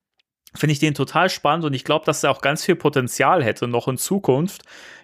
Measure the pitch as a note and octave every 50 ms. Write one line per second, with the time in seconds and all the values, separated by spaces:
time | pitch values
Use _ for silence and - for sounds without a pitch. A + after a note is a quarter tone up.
0 | _ _ _ _ _ _ _ _ _ - - - - D#3 D3 C#3 D#3+ D#3 C#3 -
1 | C3+ - - D#3+ F3+ F#3 - - - D3 D#3 E3+ D#3+ D3 C3+ B2 - - D3 D#3
2 | - E3 D3 - - C#3+ C#3 - - C#3 D3+ - - - E3+ - - D3 - C3+
3 | B2 A#2+ - - C3+ D3 F3+ F3 B2+ G#2+ - - B2+ A#2+ A#2+ A#2+ - C3+ C3 -
4 | - - A2+ G2+ - - B2+ C#3 F3 F#3+ - - - - - - - - - -